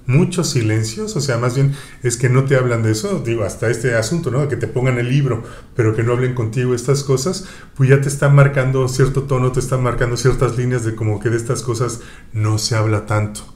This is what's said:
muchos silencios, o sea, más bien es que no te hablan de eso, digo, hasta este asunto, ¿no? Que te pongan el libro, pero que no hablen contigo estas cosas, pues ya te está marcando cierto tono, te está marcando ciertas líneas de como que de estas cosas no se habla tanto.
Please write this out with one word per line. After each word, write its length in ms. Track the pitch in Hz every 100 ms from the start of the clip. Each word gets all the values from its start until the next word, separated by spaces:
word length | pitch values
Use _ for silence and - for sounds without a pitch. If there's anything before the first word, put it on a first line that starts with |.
| -
muchos 420 | 147 180 175 156
silencios, 640 | 131 107 110 110 208 214 151
o 40 |
sea, 160 | 131 120
más 180 | 123
bien 200 | 127 139 - - -
es 140 | 123 -
que 140 | 127
no 140 | 127
te 120 | 135 131
hablan 260 | 123 117
de 100 | 110
eso, 260 | 107 202 180
digo, 240 | 113 117
hasta 240 | 95 - 117
este 260 | - 131
asunto, 360 | 113 110 170 127
¿no? 180 | 123 147
Que 80 | 117
te 120 | 107
pongan 280 | 123 131 120
el 140 | 120
libro, 320 | 143 131 107 - - - -
pero 180 | 110
que 80 | 110
no 100 | 113
hablen 220 | 123 127
contigo 400 | 123 110 127 123
estas 280 | 120 143 139
cosas, 400 | - 131 185 185 - - -
pues 160 | - 131
ya 100 | 139
te 80 | -
está 220 | - 143
marcando 580 | 143 135 135 127 131 127
cierto 360 | - 127 135
tono, 280 | - 127 127
te 80 | 127
está 160 | - 127
marcando 400 | 123 117 123 120
ciertas 400 | 135 117 123 113
líneas 280 | 123 127
de 100 | 110
como 260 | 110 107 101
que 80 | 110
de 80 | 117
estas 260 | 113 117
cosas 380 | - 113 117 - - - -
no 240 | 107 107 107
se 180 | -
habla 300 | 110 107 104
tanto. 380 | - 107 104 - -